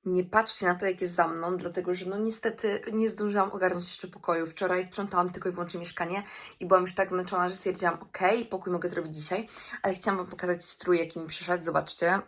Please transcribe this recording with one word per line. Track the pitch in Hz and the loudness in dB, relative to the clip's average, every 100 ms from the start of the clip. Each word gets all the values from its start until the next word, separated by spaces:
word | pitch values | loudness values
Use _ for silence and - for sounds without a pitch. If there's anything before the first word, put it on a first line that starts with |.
| 190 | 2
Nie | 180 | 0
patrzcie | 180 214 220 - 185 | 4 4 4 2 4
na | 180 | 2
to, | 196 | 0
jak | 185 | 0
jest | 180 | -2
za | 175 165 | 2 2
mną, | 165 170 180 | 2 -2 -2
dlatego | 180 185 180 180 | -4 -4 -2 -2
że, | 185 | -2
no, | 202 | -2
niestety | 220 220 226 220 214 202 - | -2 0 -4 -2 -2 -2 -2
nie | 220 220 | 0 0
zdążyłam | 196 208 202 196 | 0 0 2 2
ogarnąć | 190 185 175 175 | 2 2 2 -4
jeszcze | - 180 | -8 -10
pokoju. | - - 165 165 | -6 0 0 0
Wczoraj | - 185 180 185 | -2 0 0 0
sprzątałam | - 196 185 180 | -6 0 2 2
tylko | 180 185 | 0 -4
i | |
wyłącznie | 180 175 175 | -4 -6 -6
mieszkanie | 170 - 170 190 202 - - - | -8 -4 -2 -2 -6 -14 -16 -10
i | 175 | 6
byłam | 185 | 6
już | 180 180 | 6 0
tak | 190 | 0
zmęczona, | 185 180 185 180 | 0 0 2 2
że | 185 | 2
stwierdziłam: | 196 180 175 170 | -2 2 0 0
„Okej, | - - 190 233 226 | -10 2 4 4 0
pokój | 190 185 | -4 -2
mogę | 180 180 | -2 0
zrobić | 175 160 156 | -4 -6 -6
dzisiaj”, | 151 190 220 - - - | -2 -2 -4 -12 -12 -6
ale | 202 | -4
chciałam | 185 - 190 | -2 0 0
Wam | 180 | -4
pokazać | - 180 175 - | -4 -2 -2 -4
strój, | - 180 175 | -4 2 4
jaki | 165 170 | 2 -6
mi | 165 | -8
przyszedł. | - 170 180 | -6 -2 -2
Zobaczcie. | 165 156 156 - 170 196 | 2 0 0 0 2 2